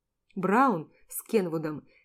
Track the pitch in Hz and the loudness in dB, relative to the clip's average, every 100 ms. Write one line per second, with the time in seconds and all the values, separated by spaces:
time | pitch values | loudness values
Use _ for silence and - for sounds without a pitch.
0 | _ _ _ - 185 208 269 180 151 _ | _ _ _ -4 0 4 4 2 -4 _
1 | - - - 220 180 160 156 147 - _ | -18 -14 -2 0 0 -2 -4 -8 -12 _